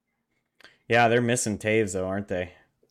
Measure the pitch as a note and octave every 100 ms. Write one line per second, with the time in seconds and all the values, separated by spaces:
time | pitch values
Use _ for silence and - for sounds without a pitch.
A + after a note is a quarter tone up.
0 | _ _ _ _ _ _ - _ - A#2
1 | A#2 A#2+ A#2 B2 A2+ G2+ A2 A2 G#2 F#2
2 | F#2 G2 G2+ F2+ F2+ - _ _ _